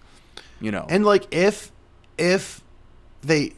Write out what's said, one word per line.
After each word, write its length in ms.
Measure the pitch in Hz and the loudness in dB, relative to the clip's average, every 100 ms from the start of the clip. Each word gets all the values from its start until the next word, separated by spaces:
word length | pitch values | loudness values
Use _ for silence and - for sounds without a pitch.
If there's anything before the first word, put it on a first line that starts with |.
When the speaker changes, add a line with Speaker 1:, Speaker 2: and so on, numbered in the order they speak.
| - - - - - - | -20 -20 -20 -20 -20 -10
Speaker 1:
You 120 | 110 | -6
know. 120 | 98 - | -6 -2
Speaker 2:
And, 160 | 190 | 2
like, 240 | 208 202 - | 4 4 2
if, 380 | 156 190 208 - - - - - - | 0 0 0 -8 -20 -20 -20 -14 -4
if 420 | 175 185 - - - - - - - - | 0 0 -2 -16 -20 -20 -20 -20 -20 -10
they, 300 | 139 156 135 | -2 0 0